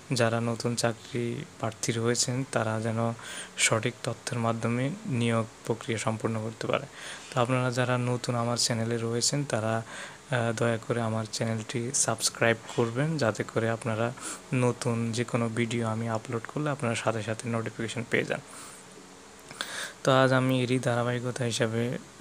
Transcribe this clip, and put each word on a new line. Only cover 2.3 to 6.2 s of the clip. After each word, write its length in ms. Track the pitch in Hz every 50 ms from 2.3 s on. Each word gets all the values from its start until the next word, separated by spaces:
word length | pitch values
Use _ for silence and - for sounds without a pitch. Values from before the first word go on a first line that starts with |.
| 123 127 131 -
তারা 280 | - 117 113 110 110 110
যেন 340 | 110 117 110 113 117 117 113 - - - - - - - -
সঠিক 380 | - - - 120 110 110 123 - -
তথ্যের 360 | - 123 117 - - - 120 120
মাধ্যমে 520 | 117 117 113 113 113 117 117 120 131 143 180 208 -
নিয়োগ 400 | - 135 117 120 117 117 113 113 113 - - -
প্রক্রিয়া 340 | - 117 113 - - 113 104
সম্পূর্ণ 440 | - 113 110 107